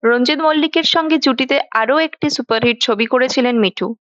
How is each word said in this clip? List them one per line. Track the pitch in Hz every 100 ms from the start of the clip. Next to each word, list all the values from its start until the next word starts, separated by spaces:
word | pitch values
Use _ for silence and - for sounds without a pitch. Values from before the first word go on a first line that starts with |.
রঞ্জিত | 233 240 247 294 320
মল্লিকের | 311 311 330 320
সঙ্গে | 339 320 311 302
জুটিতে | 247 262 277 - 220
আরও | 220 294 320
একটি | - 294 -
সুপারহিট | 247 226 240 240 -
ছবি | 208 226
করেছিলেন | 254 262 269 247 240
মিঠু | 202 - 196 226